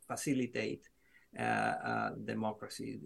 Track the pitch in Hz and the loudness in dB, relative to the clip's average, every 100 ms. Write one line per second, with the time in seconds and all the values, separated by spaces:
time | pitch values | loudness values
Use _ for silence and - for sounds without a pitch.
0 | - - - 127 123 117 110 - - _ | -6 -2 2 2 2 0 -2 -2 -8 _
1 | _ - - - 117 110 110 110 117 113 | _ -20 -14 -2 2 4 4 2 0 0
2 | 110 113 107 110 110 107 107 - 113 110 | 0 -2 -2 0 0 -2 -6 -6 -6 -6